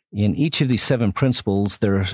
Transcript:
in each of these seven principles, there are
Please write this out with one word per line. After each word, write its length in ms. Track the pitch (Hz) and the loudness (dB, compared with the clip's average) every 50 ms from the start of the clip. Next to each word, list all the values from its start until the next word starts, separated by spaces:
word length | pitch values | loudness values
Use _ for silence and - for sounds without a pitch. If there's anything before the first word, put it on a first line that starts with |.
| _ - | _ -10
in 220 | - 101 104 104 - | -4 -2 0 0 0
each 260 | - 143 165 - - | 0 0 0 2 0
of 80 | 147 127 | 2 2
these 140 | 123 101 | 2 0
seven 300 | - - 139 117 117 101 | 2 2 2 2 0 -2
principles, 680 | - - 135 131 120 - - 107 98 98 101 98 - - | 0 0 0 0 0 0 -2 -2 0 0 0 -2 -2 -2
there 180 | 113 101 98 | 0 0 0
are 100 | 98 95 95 | 0 -2 -2